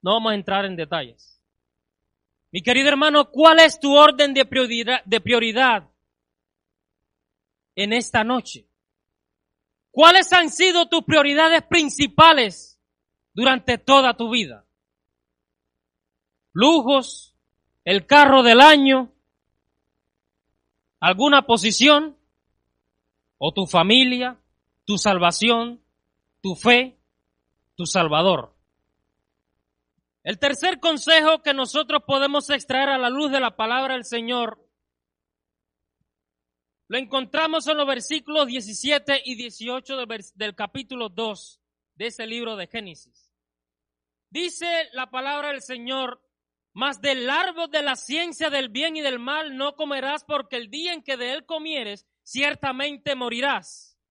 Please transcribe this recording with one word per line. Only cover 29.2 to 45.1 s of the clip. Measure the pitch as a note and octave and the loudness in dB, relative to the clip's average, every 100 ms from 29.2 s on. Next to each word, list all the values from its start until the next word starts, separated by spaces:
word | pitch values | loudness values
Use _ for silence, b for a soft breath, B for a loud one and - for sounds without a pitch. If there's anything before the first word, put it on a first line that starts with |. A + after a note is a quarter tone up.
| _ _ _ _ _ _ _ _ _ _ | _ _ _ _ _ _ _ _ _ _
El | - G3 | -12 -4
tercer | C#4 C#4 F4+ F#4+ | -4 -2 -4 -2
consejo | E4+ D4+ - D#4+ D#4 D#4 | -4 -4 2 4 4 0
que | D4+ | -2
nosotros | C4+ C4 D4 D4+ D4+ - | -4 -4 -6 -4 -6 -2
podemos | C#4 C#4 C#4+ C#4+ | -2 -2 -4 -4
extraer | C#4+ - C4 C#4 | -8 -4 -4 -2
a | C4+ | -2
la | B3 | -4
luz | C4 D4+ | -4 -4
de | C4+ | -2
la | B3 - | -4 -4
palabra | A3 B3+ C4+ C4 | -4 -4 -4 -8
del | - | -8
Señor | A#3 A#3 B3 A#3 A3 _ _ _ _ _ _ _ _ _ _ _ _ _ _ _ _ _ _ _ _ _ _ _ | -10 -6 -6 -8 -10 _ _ _ _ _ _ _ _ _ _ _ _ _ _ _ _ _ _ _ _ _ _ _
lo | A#3+ | -10
encontramos | A#3+ C4+ B3 D#4 D#4+ D#4+ C#4+ | -6 -8 -6 -4 -4 -4 -4
en | D4+ | -4
los | C#4+ | -4
versículos | B3+ - D#4 - D4+ C#4 | -6 -8 -10 -6 -4 -4
diecisiete | B3+ G#3 G#3+ C4 D4 C#4+ C#4 A#3+ | -6 -14 -12 -6 -6 -4 -6 -6
y | A#3 | -14
dieciocho | A#3+ - A#3 B3+ B3+ C4+ | -16 -16 -12 -12 -12 -14
del | A#3+ | -12
vers-, | A3 G3 _ | -14 -18 _
del | G#3+ - | -14 -10
capítulo | G3+ C4+ A#3+ B3+ A3 | -12 -12 -16 -14 -12
dos | F3 A3+ G3 - _ _ _ _ _ | -10 -10 -10 -18 _ _ _ _ _
de | A3+ | -14
ese | A#3 A3 | -12 -14
libro | A#3 A#3 G#3+ | -12 -10 -12
de | F3 | -14
Génesis. | A#3 G3+ D3+ _ _ _ _ _ _ _ _ _ _ _ _ _ | -14 -16 -20 _ _ _ _ _ _ _ _ _ _ _ _ _
Dice | C4+ F4 - E4+ E4+ D#4+ | -10 -10 -8 -8 -6 -8
la | B3+ | -12
palabra | B3+ | -12